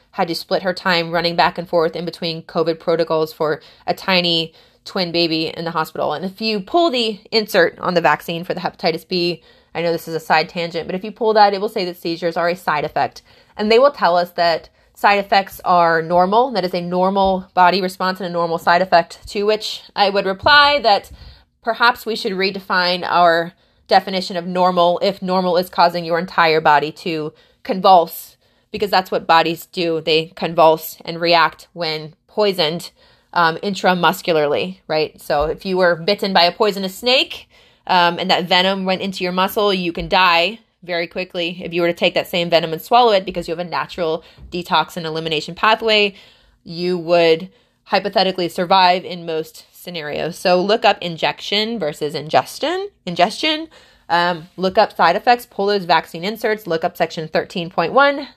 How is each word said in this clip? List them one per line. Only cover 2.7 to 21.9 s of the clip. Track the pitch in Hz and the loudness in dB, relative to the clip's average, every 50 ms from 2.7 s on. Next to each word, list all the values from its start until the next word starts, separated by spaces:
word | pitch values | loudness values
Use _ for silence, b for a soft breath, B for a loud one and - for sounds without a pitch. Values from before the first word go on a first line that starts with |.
| 165 160 | -2 -2
protocols | - - 165 165 165 160 165 156 156 156 - | -2 -2 -2 0 0 0 0 -2 -2 -4 -4
for | - 160 151 151 147 b b b b b - | -4 -2 -2 -2 -4 b b b b b -6
a | 180 | -6
tiny | - - - 190 180 175 175 170 165 165 160 b b b b b b _ | -4 -2 0 0 2 2 2 0 -2 -2 -4 b b b b b b _
twin | - - 202 180 170 | -10 -6 -6 -4 -2
baby | 165 170 170 160 160 160 160 151 | 0 0 0 0 0 -2 -4 -6
in | - - 170 | -6 -8 -8
the | 165 | -6
hospital. | 165 165 156 - - 147 139 139 147 | -4 -4 -4 -4 -4 -4 -4 -4 -4
And | 143 175 | -4 -6
if | 190 190 - | -8 -8 -6
you | 220 220 214 208 | -6 -4 -4 -4
pull | 190 - - 349 339 339 | -4 -2 0 2 2 2
the | 247 254 233 220 214 185 - - | 0 0 -2 -4 -4 -8 -8 -4
insert | - 226 214 - - 196 165 165 - - | -4 -2 -2 0 2 2 2 2 0 -4
on | - 175 180 | -6 -2 0
the | 170 | 2
vaccine | 170 156 151 - - - 170 165 175 | 2 2 2 0 -2 -6 -8 -8 -6
for | - 165 | -6 -6
the | 180 | -6
hepatitis | 175 175 - - - 175 160 175 - _ | -6 -8 -8 -4 -2 -2 -2 -4 -6 _
B, | 185 180 175 175 170 156 b b b b b b - | -4 -2 -2 -2 -4 -6 b b b b b b -8
I | 170 | -6
know | 170 170 | -4 -2
this | 165 165 - 165 | -4 -4 -6 -8
is | 165 | -8
a | 156 | -8
side | 156 - 180 156 160 - | -2 0 0 0 0 -2
tangent, | - 180 170 170 165 165 156 - | -4 -8 -8 -6 -6 -8 -8 -6
but | 180 | -8
if | 185 202 | -8 -8
you | 214 | -10
pull | 202 - 233 220 214 | -8 -2 -2 2 4
that, | 220 208 202 202 | 6 4 4 4
it | 190 | 0
will | 196 233 | -4 -4
say | 240 220 185 | -4 -4 -6
that | 180 175 - | -6 -6 -8
seizures | - 175 165 165 180 170 165 185 | -6 -6 -6 -4 -4 -4 -2 0
are | 170 175 | 0 0
a | 175 | -2
side | 185 - - 156 151 139 | -2 -2 -2 -2 -2 -2
effect. | 156 - 156 131 117 - - b b b b b b b - | -4 -2 -2 -4 -4 -4 -10 b b b b b b b -6
And | 214 214 | 0 4
they | 226 233 | 4 6
will | 269 285 | 6 4
tell | 285 - 220 175 175 | 2 2 0 2 2
us | 175 175 175 - | 2 0 -2 -2
that | - 170 170 165 156 - - _ _ _ _ _ | 0 0 0 0 -2 -4 -10 _ _ _ _ _
side | - - 214 202 202 | 0 2 2 2 2
effects | 196 196 226 196 190 196 - - - | 0 0 0 0 0 -2 -6 -8 -2
are | - 180 175 170 165 165 165 | 2 2 4 4 4 2 0
normal, | 160 160 175 175 180 190 202 226 247 277 | 0 2 2 2 4 4 4 2 2 2
that | 240 196 175 | 0 -2 -2
is | 180 - | -2 -4
a | 180 | -6
normal | 175 175 180 180 185 190 196 196 196 196 190 185 185 - _ | -4 -4 -2 0 0 0 2 2 2 2 0 -2 -4 -4 _
body | 180 180 175 175 196 | 4 4 4 4 2
response | 185 185 185 - 185 185 185 185 | 0 -4 -4 -4 -4 -4 -4 -4
and | 202 175 | -8 -6
a | |
normal | 175 175 170 170 165 170 | -4 -4 -2 -2 -4 -2
side | - - 175 175 | 2 2 2 2
effect, | 185 185 - 170 170 - - - - - | 2 4 2 2 2 0 -6 -20 -18 -10
to | - 208 202 | -6 -2 0
which | 208 214 214 - - - - - - _ | 0 0 -2 -4 -8 -12 -12 -16 -10 _
I | - 208 196 | 0 0 2
would | 196 196 185 | 2 0 -2
reply | 190 190 190 - 302 294 294 285 285 294 285 | -2 -4 -2 2 4 6 6 6 6 4 2
that | 208 226 202 190 - - b b b b b b b b _ _ _ | 2 2 2 2 0 -4 b b b b b b b b _ _ _
perhaps | 233 220 - 240 233 | -6 -2 2 2 2